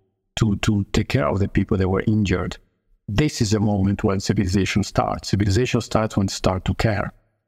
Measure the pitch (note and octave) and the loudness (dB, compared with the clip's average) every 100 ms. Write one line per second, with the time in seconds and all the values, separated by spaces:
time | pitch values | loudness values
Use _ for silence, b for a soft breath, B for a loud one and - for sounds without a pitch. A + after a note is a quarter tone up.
0 | _ _ _ - A2 G2 - G#2 G2 - | _ _ _ 0 0 2 2 0 0 -2
1 | - C3 D3 F#2+ G2 G#2+ F#2+ G2 F#2 G2 | 0 0 0 0 0 0 0 0 2 0
2 | A2+ G#2+ G2 F2+ F2 - _ _ _ _ | 2 0 2 0 -2 -10 _ _ _ _
3 | - G2+ D3+ - G#2+ G#2+ G#2+ G2+ G2 G2 | -4 0 0 0 0 2 2 2 0 0
4 | G#2 F#2+ - G#2+ G2 G2 F#2 G#2 - - | 0 0 0 0 0 0 0 0 0 -2
5 | G#2+ G2 - G2 G#2 G2 B2+ A#2+ - G#2+ | -2 -4 -2 0 2 2 0 -2 -2 -2
6 | A2 - G2 - - F#2 - F#2 A2+ G2 | 0 -2 -2 -2 -2 -2 -2 0 0 0
7 | - - _ _ | -6 -10 _ _